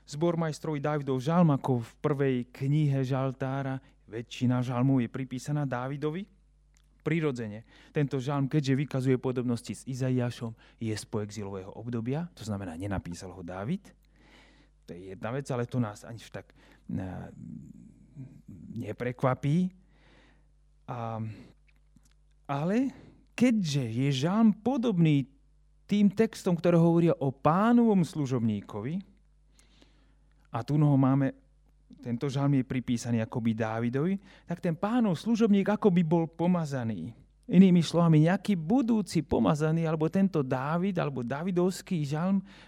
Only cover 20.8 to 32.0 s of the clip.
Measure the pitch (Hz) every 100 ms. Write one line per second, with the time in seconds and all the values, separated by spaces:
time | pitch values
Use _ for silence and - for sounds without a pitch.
20.8 | - 123 113 113 110 - - _ _ _
21.8 | _ _ _ _ _ _ - 139 165 220
22.8 | 269 - - - _ - 247 220 165 139
23.8 | 117 113 139 131 156 208 226 - 240 269
24.8 | 240 180 160 143 127 _ _ _ _ _
25.8 | - 208 202 - 220 - 196 170 175 170
26.8 | 170 170 170 - 139 - 147 175 220 240
27.8 | 233 196 160 160 135 127 113 104 - 104
28.8 | 117 185 - _ _ _ _ _ _ _
29.8 | _ _ _ _ _ _ _ 120 110 147
30.8 | 147 135 135 139 135 - _ _ _ _
31.8 | _ -